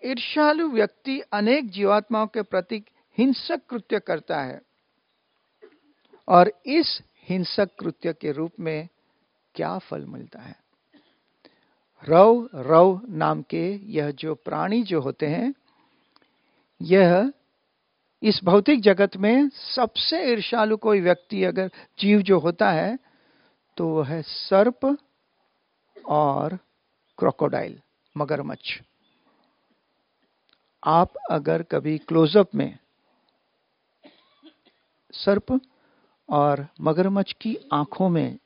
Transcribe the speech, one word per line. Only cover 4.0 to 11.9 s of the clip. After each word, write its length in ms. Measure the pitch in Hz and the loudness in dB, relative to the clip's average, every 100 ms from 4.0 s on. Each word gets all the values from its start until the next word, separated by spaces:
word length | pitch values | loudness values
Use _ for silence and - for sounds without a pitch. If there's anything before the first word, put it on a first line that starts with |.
करता 420 | - 160 - 156 | -4 -6 -4 -6
है, 200 | 131 135 _ _ _ _ _ _ _ _ _ _ - _ _ _ _ _ - | -6 -12 _ _ _ _ _ _ _ _ _ _ -20 _ _ _ _ _ 4
और 240 | 175 180 - 269 | 6 6 2 -2
इस 360 | 311 - - - _ | -2 -2 -6 -14 _
हिंसक 520 | - 185 175 - 202 - | -6 -6 -4 -4 -4 -4
कृत्य 340 | 170 - 170 | -10 -8 -8
के 200 | 160 151 | -6 -8
रूप 200 | 143 165 - | -6 -8 -8
में 280 | 165 156 175 _ _ _ _ _ _ | -8 -8 -10 _ _ _ _ _ _
क्या 240 | - 160 185 | -10 -8 -8
फल 260 | - - | -10 -14
मिलता 360 | - - - - | -14 -16 -20 -20
है? 200 | - - _ _ _ _ _ _ _ _ _ _ _ _ _ | -20 -20 _ _ _ _ _ _ _ _ _ _ _ _ _